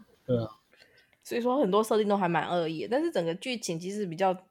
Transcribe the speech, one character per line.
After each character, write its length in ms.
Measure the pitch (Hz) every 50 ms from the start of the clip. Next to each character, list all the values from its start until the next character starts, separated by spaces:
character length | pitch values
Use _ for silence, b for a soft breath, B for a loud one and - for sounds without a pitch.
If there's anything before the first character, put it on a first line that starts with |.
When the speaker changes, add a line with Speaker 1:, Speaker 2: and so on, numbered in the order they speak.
| - _ _ _ -
Speaker 1:
对 100 | - 123
啊。 100 | 117 113 110 - _ _ _ b b b b b b b b b b
Speaker 2:
所 140 | - - -
以 40 | 240
说 180 | 233 247 254 285
很 120 | 262 185
多 120 | 185 208
设 140 | 220 - 233
定 100 | 214 214
都 100 | 202 202
还 120 | 202 185 170
蛮 180 | 170 156 - -
恶 200 | 175 175 165 156
意 140 | 165 156
的， 60 | 110 101
但 120 | 226 285
是 80 | 320 339
整 140 | 330 185 165
个 100 | 165 165
剧 200 | - - 262 247
情 240 | 220 - - 170 160
其 100 | 175 185
实 140 | 202 214 208
比 100 | 175 160
较， 220 | 156 190 190 180 185 - _